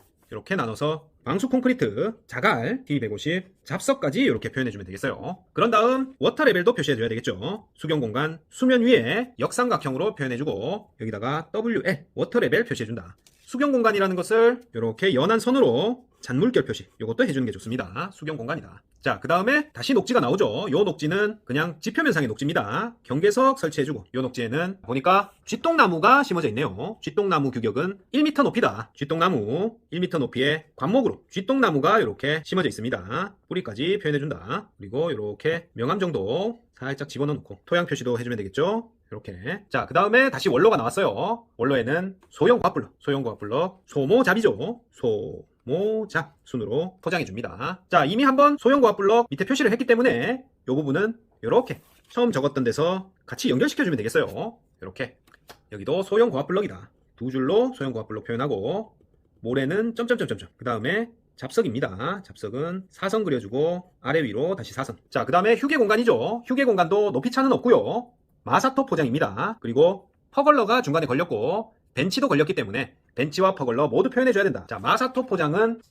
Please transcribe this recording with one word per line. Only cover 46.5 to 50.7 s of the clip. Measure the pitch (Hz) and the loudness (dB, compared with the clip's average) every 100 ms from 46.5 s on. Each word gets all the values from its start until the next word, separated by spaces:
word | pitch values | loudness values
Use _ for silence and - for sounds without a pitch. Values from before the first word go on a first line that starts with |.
| 127 101 127 185 - | -8 -2 -2 -4 -6
포장해줍니다. | 170 175 101 101 101 92 143 185 _ | -4 -2 -4 -8 -10 -8 -8 -8 _
자, | 175 | 2
이미 | 143 214 | 4 4
한번 | 277 269 285 285 | 4 6 4 6
소형 | 240 277 | 4 6
고압블럭 | 226 202 196 233 233 | 4 4 4 4 2
밑에 | 143 - | -4 -2
표시를 | 269 247 | 2 2
했기 | 233 254 | 0 2
때문에 | 226 247 120 165 254 - _ | 4 4 2 -2 -4 -8 _
요 | - | -4